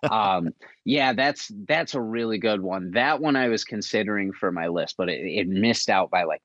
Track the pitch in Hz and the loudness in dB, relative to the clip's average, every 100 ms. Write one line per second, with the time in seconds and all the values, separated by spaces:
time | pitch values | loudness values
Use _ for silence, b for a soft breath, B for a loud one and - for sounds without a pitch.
0 | 147 110 98 92 85 - B B - 143 | -2 2 2 2 0 -6 B B 0 2
1 | 131 117 143 147 - 202 104 160 151 139 | 2 2 0 -2 -10 -12 0 0 0 -4
2 | 110 117 113 107 110 101 95 95 90 107 | -4 -2 -2 0 0 0 -2 -4 -2 0
3 | 139 143 151 139 120 110 - 107 - 107 | 2 2 2 2 2 0 -2 -6 -2 0
4 | 107 104 98 - 95 87 85 87 - - | 0 0 -2 -2 -2 0 -2 -2 -4 -4
5 | 87 71 85 98 90 95 117 113 - 95 | -2 -2 -4 -2 0 2 2 2 2 2
6 | 90 92 82 76 | 4 2 0 -4